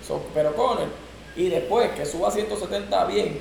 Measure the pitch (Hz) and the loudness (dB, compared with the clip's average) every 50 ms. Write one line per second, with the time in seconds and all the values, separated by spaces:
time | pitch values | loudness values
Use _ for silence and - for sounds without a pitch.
0 | - - - - - - 147 151 151 151 - - 247 254 226 175 156 - - - | -4 -4 -4 -4 -4 -2 0 2 2 2 2 2 2 2 2 0 -2 -4 -6 -12
1 | - - - - - - - 160 180 185 170 131 - - 196 240 226 - - 147 | -14 -16 -18 -18 -18 -12 -2 0 0 2 2 0 0 2 4 4 4 2 0 -2
2 | 143 147 - 165 185 233 - 208 208 214 208 202 196 - 202 202 202 202 202 190 | -4 -4 -2 0 0 2 2 0 -2 -2 -4 -4 -4 -4 -4 -4 -2 2 2 4
3 | 175 - 202 208 - - 151 143 | 4 4 2 2 2 2 -2 -6